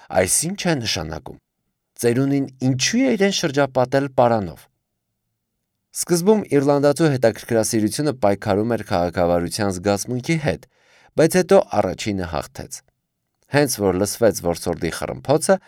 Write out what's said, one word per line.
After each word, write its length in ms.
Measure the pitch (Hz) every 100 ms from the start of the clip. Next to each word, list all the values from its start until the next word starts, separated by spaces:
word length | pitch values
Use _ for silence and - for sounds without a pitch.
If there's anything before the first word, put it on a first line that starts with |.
| -
«այս 260 | - 92 - 160
ի՞նչ 140 | 202
է 140 | 180 147
նշանակում։ 640 | 110 - 80 78 - - _ _ _ _ _ -
Ծերունին 480 | 120 120 135 139 135 -
ինչո՞ւ 400 | 127 131 - 233
է 80 | 262 220
իրեն 160 | 196
շրջապատել 760 | 196 165 139 135 131 127 135 139
պարանով»։ 480 | 135 120 113 90 69 - _ _ _ _ _ _ _ _ _ _ _ _
Սկզբում 460 | - - 170 180 220
իռլանդացու 640 | - 139 139 143 143 139 160
հետաքրքրասիրությունը 1040 | 131 117 104 - 113 107 113 107 - 151
պայքարում 580 | 131 101 101 110 98 117
էր 80 | 110
քաղաքավարության 880 | 104 92 87 90 87 87 87 95 101
զգացմունքի 680 | 92 101 101 - 123 131 165
հետ, 260 | 147 80 - _ _ _ _ -
բայց 200 | 156 185
հետո 200 | 180 196 -
առաջինը 560 | 104 95 82 110 98 85
հաղթեց։ 520 | 73 - - - - _ _ _ _ _ _ _
Հենց 240 | 143 143 -
որ 220 | 101 90
լսվեց 420 | 101 - 113 -
որսորդի 500 | 85 85 - 78 85
խռմփոցը, 640 | - - - - 151 - 190